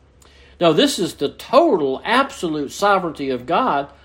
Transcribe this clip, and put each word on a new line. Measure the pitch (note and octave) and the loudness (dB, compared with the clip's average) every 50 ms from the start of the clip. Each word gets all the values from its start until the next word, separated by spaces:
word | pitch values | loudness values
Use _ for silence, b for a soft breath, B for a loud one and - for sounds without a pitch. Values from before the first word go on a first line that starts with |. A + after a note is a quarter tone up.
| _ _ _ b b b b b b b b - | _ _ _ b b b b b b b b 0
No, | E3+ E3 | 2 4
this | D3+ F3 C#4 C#4 - | 4 4 2 2 0
is | - F3+ D3 - | -2 -4 -6 -4
the | - C#3+ | -6 -6
total, | - - - - - - C#4+ F4 E4 A3+ E3 C#3+ C3+ C3+ C3 - | -6 -6 -10 -4 2 4 4 6 4 4 2 0 -2 -4 -4 -2
absolute | F#3 A3+ B3+ C#4 - - - F#3 E3 D3+ D3+ C#3+ B2 | 0 0 0 0 -2 -4 -8 -6 -6 -4 -6 -6 -8
sovereignty | - - G3 G#3 G3+ F#3+ F3 E3 C#3+ - C#3 C3+ | -4 0 2 2 2 2 0 -4 -6 -6 -6 -4
of | B2+ A#2+ A#2+ | -6 -6 -4
God | C#3 E3+ G#3+ C4 A3+ D#3 C#3 C#3+ b b b | -2 -2 0 0 0 0 -2 -4 b b b